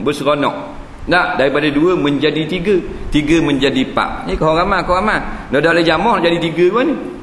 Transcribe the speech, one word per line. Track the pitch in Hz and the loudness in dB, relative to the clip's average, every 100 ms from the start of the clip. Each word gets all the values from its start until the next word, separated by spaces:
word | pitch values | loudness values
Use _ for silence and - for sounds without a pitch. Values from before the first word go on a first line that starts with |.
| 123 | -2
Berseronok. | 147 139 147 131 - - - - - | -2 0 0 0 -4 -8 -12 -14 -10
Nak, | - 175 - - | 0 0 2 0
daripada | 139 147 151 | 0 2 0
dua | 139 170 175 | 2 2 2
menjadi | 143 139 151 147 156 | 0 0 0 0 -2
tiga. | 180 185 185 - - - | -2 0 0 -2 -8 -2
Tiga | 147 143 165 | 0 2 2
menjadi | 147 135 135 123 | 2 2 2 0
empat. | - - 101 - | -2 -2 -2 -4
Ni | - - | -6 -2
kau | 156 160 | 0 2
ramai, | 190 185 165 | 0 0 0
kau | 180 | 0
ramai. | 214 170 - - - | 0 -2 -4 -8 -4
Dah, | 135 | 2
dah | 160 170 | 2 4
boleh | |
jamak, | 165 160 220 196 | 4 2 2 2
jadi | 170 170 | 2 0
tiga | 170 160 180 | -2 2 2
pun | 220 302 | 2 0
ni. | 240 - - | -2 -6 -12